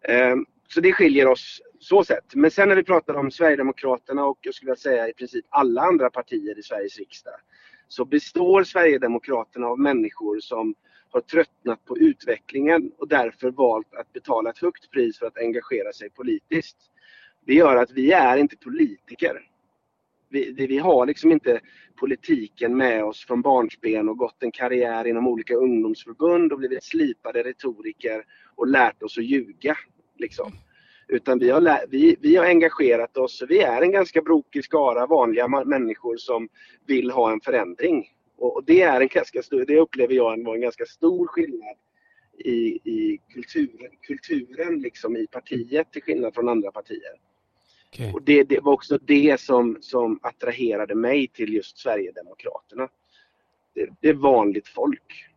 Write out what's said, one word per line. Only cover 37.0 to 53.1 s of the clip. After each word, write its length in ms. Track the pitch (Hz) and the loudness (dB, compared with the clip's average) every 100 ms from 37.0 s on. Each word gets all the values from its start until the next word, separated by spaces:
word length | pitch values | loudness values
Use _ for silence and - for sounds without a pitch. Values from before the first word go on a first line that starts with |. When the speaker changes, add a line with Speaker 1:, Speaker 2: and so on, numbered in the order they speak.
| 123 | 0
Speaker 1:
ha 220 | 131 113 | 0 0
en 80 | 110 | 0
förändring. 680 | - 123 92 90 165 151 - _ _ _ | -2 -2 -2 -4 -2 -2 -4 _ _ _
Och, 180 | 123 123 | -4 -4
och 80 | |
det 180 | 135 175 | 4 6
är 180 | 175 127 | 6 4
en 80 | 131 | 2
ganska 340 | 135 127 123 | 0 -2 -8
stor, 220 | - 135 | -4 -4
det 140 | 131 151 | 2 4
upplever 360 | 160 131 123 | 2 0 0
jag 300 | 131 113 113 | 2 2 -2
var 100 | 117 | -6
en 60 | 113 | -4
ganska 260 | 120 - 117 | -6 -6 -14
stor 400 | _ 165 180 175 | _ 0 0 -4
skillnad 500 | 170 160 120 - - _ _ _ _ _ _ | -4 -4 -6 -14 -20 _ _ _ _ _ _
i, 200 | - 117 113 - 117 | -6 -2 -2 -6 -8
i 300 | 110 107 104 _ | -4 -4 -6 _
kulturen, 560 | - 120 330 277 - - _ - | -20 -8 -4 -4 -8 -20 _ -16
kulturen, 760 | 139 - 151 123 131 - 330 | -16 -8 -8 -8 -10 -6 -6
liksom, 360 | 123 - 110 113 | -8 -10 -8 -6
i 100 | 107 | -8
partiet, 640 | - - 127 117 147 160 | -12 -10 -10 -4 -4 -4
till 100 | 151 | -10
skillnad 320 | 160 156 117 | -6 -4 -4
från 140 | - - | -4 -2
andra 220 | 117 98 | -2 -4
partier. 400 | 104 - - - - _ _ _ _ _ _ _ | -12 -14 -16 -16 -20 _ _ _ _ _ _ _
Speaker 2:
Okej. 200 | - 117 | -12 -10
Speaker 1:
Och 100 | 90 | -6
det, 200 | 139 147 | 2 4
det 180 | 139 143 | 4 0
var 120 | 143 | 0
också 260 | 139 - 139 | 0 0 -6
det 420 | - 147 147 135 | 2 4 4 0
som, 380 | - 123 120 107 | 0 2 2 -4
som 380 | - 127 117 107 | -6 -4 -2 -4
attraherade 720 | 120 _ 123 120 120 104 104 | -8 _ -8 -4 -4 -4 -4
mig 340 | 104 120 139 131 | -4 0 0 -2
till 260 | - 107 | -6 -6
just 240 | 107 - - | -6 -6 -10
Sverigedemokraterna. 1120 | 131 107 90 90 78 - - - _ - 131 _ _ | -6 -4 -6 -12 -20 -14 -14 -14 _ -12 -12 _ _